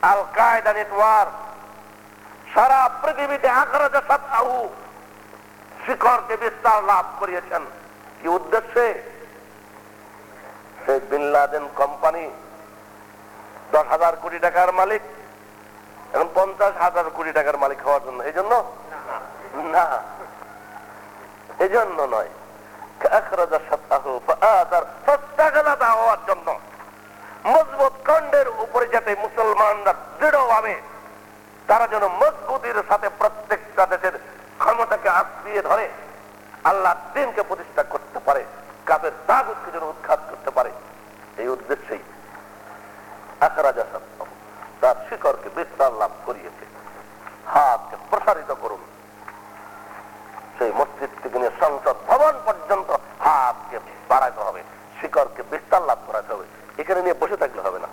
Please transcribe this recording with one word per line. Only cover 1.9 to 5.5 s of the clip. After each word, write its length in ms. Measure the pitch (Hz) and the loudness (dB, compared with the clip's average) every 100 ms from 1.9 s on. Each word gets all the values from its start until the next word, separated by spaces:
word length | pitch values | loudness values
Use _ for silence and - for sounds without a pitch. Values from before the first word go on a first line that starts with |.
| - - - - - - | -20 -20 -20 -20 -20 -2
সারা 280 | - 254 269 254 - | 4 6 6 4 0
পৃথিবীতে 460 | 302 302 285 277 262 254 | -4 -2 -4 0 2 2
আখরাজা 380 | 285 294 285 269 262 | 2 2 2 2 2
সাতআহু, 480 | 277 - 233 247 254 220 - - - - - - - - | 0 2 0 0 -2 -4 -10 -20 -20 -20 -20 -20 -20 -20